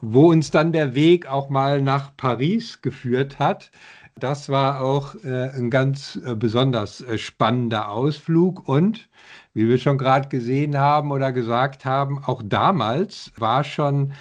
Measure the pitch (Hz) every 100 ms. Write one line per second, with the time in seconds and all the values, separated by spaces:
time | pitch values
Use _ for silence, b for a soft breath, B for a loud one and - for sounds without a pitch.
0 | 113 120 170 160 147 160 165 165 143 123
1 | 160 175 135 135 139 139 139 143 135 139
2 | 139 - 131 113 147 226 226 - 135 -
3 | 123 123 139 - 147 196 - B B B
4 | B - 127 143 - 139 135 139 131 143
5 | 139 - 135 127 131 135 120 131 135 135
6 | - - 131 110 113 117 135 120 101 -
7 | - 107 - - 113 123 117 110 104 107
8 | 139 151 - 165 180 180 - 139 196 220
9 | - B B B B - 113 127 147 139
10 | 131 135 139 135 117 135 147 143 143 151
11 | 143 139 135 127 113 120 135 139 135 135
12 | 139 139 - 120 104 104 139 180 107 131
13 | 202 - - - 113 127 143 - 143 143
14 | 139 139